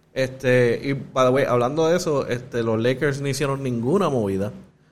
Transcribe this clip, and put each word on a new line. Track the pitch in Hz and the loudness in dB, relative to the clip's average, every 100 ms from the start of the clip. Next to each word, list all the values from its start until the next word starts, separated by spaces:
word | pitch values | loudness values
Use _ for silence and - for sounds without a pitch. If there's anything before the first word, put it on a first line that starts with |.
| _ | _
Este, | 131 127 127 131 127 120 113 | -4 -4 -2 2 4 4 2
y, | 139 | -2
by | 135 - 135 127 | -6 -4 2 4
the | |
way, | 131 | 4
hablando | - 123 120 151 160 | 2 2 0 0 2
de | 175 | 2
eso, | 175 139 - | 0 -2 -2
este, | 123 - 120 | -6 -6 -4
los | 113 110 | 0 0
Lakers | 123 135 147 139 | 0 0 -2 -2
no | 139 | -4
hicieron | 135 143 135 | -2 -2 -2
ninguna | 135 117 117 196 170 | -4 -2 0 0 2
movida, | 127 101 95 104 - - _ _ | 0 0 0 -4 -6 -18 _ _